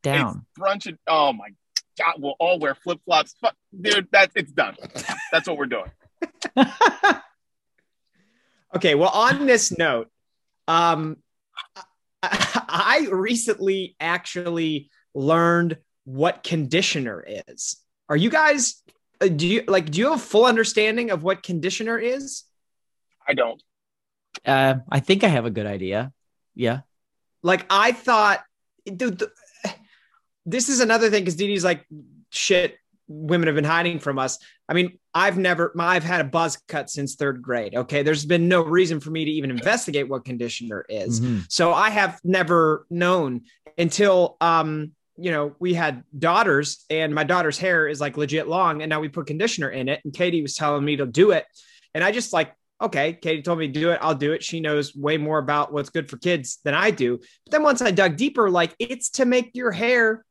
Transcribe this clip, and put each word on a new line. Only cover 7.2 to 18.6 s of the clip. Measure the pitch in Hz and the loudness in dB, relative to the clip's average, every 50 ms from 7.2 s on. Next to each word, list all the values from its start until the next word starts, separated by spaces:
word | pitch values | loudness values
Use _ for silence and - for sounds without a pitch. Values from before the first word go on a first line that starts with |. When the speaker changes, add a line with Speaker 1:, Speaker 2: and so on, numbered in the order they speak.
| - _ _ _ _ _ _ _ _ _ _ _ _ _ _ _ _ _ _ _ _ _ _ _ _ _ _ _ _ _ - | -6 _ _ _ _ _ _ _ _ _ _ _ _ _ _ _ _ _ _ _ _ _ _ _ _ _ _ _ _ _ -4
Speaker 3:
Okay. | 180 196 175 147 | 2 2 4 4
Well, | - 175 190 | 6 4 4
on | - 202 226 254 277 277 285 | 4 4 4 4 2 2 4
this | 269 247 220 - - - | 4 4 4 4 -2 0
note, | - 165 156 131 117 113 _ _ _ _ _ _ _ _ _ _ _ _ | 0 0 2 2 0 -4 _ _ _ _ _ _ _ _ _ _ _ _
um, | - 160 170 170 170 165 156 156 156 160 _ _ _ _ _ _ _ _ - - _ _ 190 185 _ _ _ _ _ _ _ - | 0 2 4 4 4 2 0 -2 -6 -8 _ _ _ _ _ _ _ _ -18 -18 _ _ -20 -20 _ _ _ _ _ _ _ -4
I, | 180 196 - - - - 240 - - 156 185 - - 262 302 - | -2 -2 -2 -2 -2 -2 -4 -4 -2 -2 0 2 4 4 4 2
I | - | 0
recently | 196 185 190 226 247 226 - 226 202 - 190 190 196 196 185 - _ _ | -2 -2 0 0 -2 -2 0 -2 -2 0 0 -2 -2 -2 -4 -8 _ _
actually | 156 165 175 180 175 - - 180 175 175 170 170 165 160 156 143 143 _ _ _ _ _ _ | -4 -4 -4 -4 -6 -8 -10 -8 -6 -4 -4 -2 -2 -2 -4 -6 -8 _ _ _ _ _ _
learned | 143 135 147 160 165 170 170 170 170 170 170 160 - _ _ _ _ _ | -4 0 2 2 4 4 4 2 2 0 0 -4 -8 _ _ _ _ _
what | 135 131 135 151 175 - - | -14 -4 0 0 0 0 -4
conditioner | - - 165 160 147 123 143 175 196 - - 156 127 117 101 85 - - 107 92 - - | -6 -4 -4 -4 -2 0 0 0 0 0 -4 -4 -6 -6 -8 -10 -12 -12 -14 -14 -14 -16
is. | - - - - - _ _ _ _ _ _ | -16 -12 -12 -12 -12 _ _ _ _ _ _
Are | - 151 | -2 0
you | 151 175 240 | 2 2 2
guys, | 311 311 311 302 294 285 | 4 4 4 4 4 2